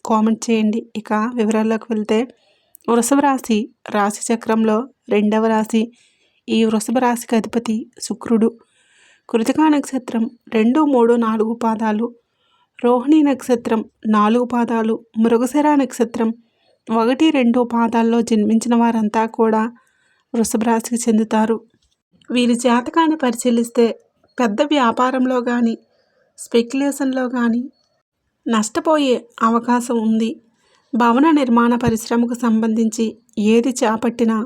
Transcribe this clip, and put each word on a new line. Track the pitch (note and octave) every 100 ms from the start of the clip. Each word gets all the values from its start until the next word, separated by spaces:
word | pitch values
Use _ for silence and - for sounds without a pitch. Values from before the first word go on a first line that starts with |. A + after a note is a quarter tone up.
| -
కామెంట్ | A3 A3 A3+
చేయండి. | - A3 G#3+ A3+ - A3
ఇక | - G#3+ A3
వివరాల్లోకి | B3 G#3+ A3 A3 G#3+ -
వెళ్తే, | A3 G#3 A3 B3+ - _ _ _ _ -
వృషభ | A#3 A#3 C#4
రాశి | C#4+ C4 - G#3+ - _ -
రాశి | G#3+ G3+ G3+
చక్రంలో | - A#3 - A3 A3 G#3+ C4+ _ -
రెండవ | G#3 G#3 A3 A3
రాశి. | A3 A3 A3+ A#3 _ _ _ _ _ -
ఈ | A3 A3+
వృషభ | A3 - B3
రాశికి | B3 A#3+ - A3+
అధిపతి | G#3+ A#3 A#3+ A3 D#4+ -
శుక్రుడు. | - G#3 - A3+ A3+ A#3 _ _ _ _ _ _ -
కృతికా | A3+ A3+ C4+ D#4
నక్షత్రం | D4 C#4+ C4+ B3+ A3+ A3+ - -
రెండు, | A3+ A3+ C#4+ D4
మూడు, | B3+ A#3
నాలుగు | A#3+ A3+ A3 A3+
పాదాలు, | A#3 A3+ A3 A3 G#3+ A#3+ - _ _ _ _ _ -
రోహిణి | A#3+ B3 C4+ D#4
నక్షత్రం | C#4+ C4+ - A#3+ A#3+ A3 - _ A3
నాలుగు | G#3 G#3 A#3+ B3
పాదాలు, | A#3+ A#3 A3+ A3 A3+ - A3
మృగశిర | A3+ A#3 B3+ D4+ G3+ A#3
నక్షత్రం | C4 - A#3 A#3 A3+ A3+ _ _ _ _ -
ఒకటి, | A3+ A3+ C4 D#4+
రెండు | D4 A#3+ A#3+
పాదాల్లో | A#3+ A#3 A#3 A#3 A3+ A#3
జన్మించిన | A#3 A3 G#3 A3+ A#3 A#3
వారంతా | A#3 A3+ G#3 A3 A3+
కూడా | A#3+ A3+ A3 A3+ A#3+ _ _ _ _ _
వృషభ | A#3+ G#3+ A3+
రాశికి | A3+ A3+ A#3 A#3
చెందుతారు. | A#3 A3 A3 A3 A3 A3 _ _ _ _ _ _ -
వీరి | A#3+ B3 A#3+
జాతకాన్ని | B3 A#3+ A#3+ E4+ D#4+ D#4
పరిశీలిస్తే, | B3 A#3 B3 A#3 A#3 - A#3 - _ _ _ -
పెద్ద | A#3+ G#3
వ్యాపారంలో | D4 D4 A#3 A3+ B3+ C4 B3+ B3+
కానీ, | A#3+ A#3+ A#3 A3+ _ _ _ _ _ -
స్పెక్యులేషన్‌లో | - A#3 A#3 C4+ C#4+ C#4 C4+ C4 B3+
కానీ | B3 A#3 A#3+ C4+ _ _ _ _ _ _ _ -
నష్టపోయే | A3+ G#3 E4+ E4+ D#4 C#4 B3 - -
అవకాశం | A3+ A#3 A#3+ A#3+ A#3+ A#3
ఉంది. | A3 A3 A3+ - _ _ _ _ -
భవన | A3+ A#3 A#3 D#4+
నిర్మాణ | D4 B3 A#3 A#3 A#3+
పరిశ్రమకు | A#3+ A3 - A#3+ A#3 A#3+
సంబంధించి | A#3+ A3 A3+ A3 A3+ A3+ A3 - _ - G#3
ఏది | A3+ C4
చేపట్టినా | B3 A#3 A3 A#3+ A#3+ A3+ A3